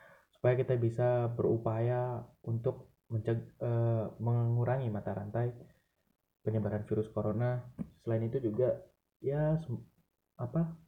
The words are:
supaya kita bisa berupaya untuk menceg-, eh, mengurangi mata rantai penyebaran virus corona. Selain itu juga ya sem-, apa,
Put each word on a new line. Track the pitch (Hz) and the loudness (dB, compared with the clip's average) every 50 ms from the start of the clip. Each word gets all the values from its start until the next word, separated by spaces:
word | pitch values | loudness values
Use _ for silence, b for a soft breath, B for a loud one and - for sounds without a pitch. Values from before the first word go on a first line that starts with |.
| B B B B B B | B B B B B B
supaya | _ _ - 123 127 | _ _ 2 4 4
kita | 127 127 - 127 120 | 4 2 2 2 2
bisa | 117 113 113 120 123 123 123 120 120 120 117 | 2 2 2 2 2 4 4 2 2 0 0
berupaya | 117 - - 117 113 - 113 110 113 117 120 123 123 123 127 120 - - - - _ - | 2 2 2 2 2 2 0 0 2 2 2 2 0 -2 -2 -4 -6 -8 -12 -16 _ -6
untuk | 120 117 113 113 131 120 - - - _ _ _ - 113 | -4 -2 0 0 -2 -2 -2 -8 -20 _ _ _ -4 -4
menceg-, | 110 - 117 113 113 - - - - | -2 0 0 0 0 -2 -6 -10 -6
eh, | 120 120 117 117 117 117 113 113 104 - - | -2 0 2 2 2 2 2 2 0 -4 -6
mengurangi | - 110 117 120 120 117 117 120 117 117 120 127 139 131 113 | -4 0 2 2 2 2 2 2 2 2 2 2 0 0 -2
mata | 104 101 - 101 98 | -2 -2 -2 -4 -4
rantai | 98 101 104 107 113 120 120 120 - B B B B B B B B B B _ _ _ _ _ _ | -4 -4 -4 -2 -2 -2 -2 -4 -8 B B B B B B B B B B _ _ _ _ _ _
penyebaran | - 107 110 110 104 101 104 107 113 - | -4 -2 -2 0 0 0 -2 -4 -4 -2
virus | 107 104 107 - - | -2 -2 -2 -2 -4
corona. | - 107 107 104 113 120 123 123 120 - - - - - - - _ | -4 -2 0 0 0 0 0 -2 -4 -6 -10 -10 -12 -12 -12 -12 _
Selain | - 117 113 113 113 | -4 -2 0 0 0
itu | 117 120 139 | 0 -2 -2
juga | 123 110 107 120 127 120 - - - - _ _ _ _ _ _ | -2 -2 0 2 2 2 2 -2 -4 -16 _ _ _ _ _ _
ya | - 135 143 147 151 156 160 160 | -4 -2 0 0 2 2 2 0
sem-, | 160 - 117 110 - - _ _ _ _ _ _ _ _ _ - | 0 -4 -8 -8 -8 -12 _ _ _ _ _ _ _ _ _ -8
apa, | 123 117 - 170 170 - - - - | -6 -2 0 0 0 -2 -4 -12 -18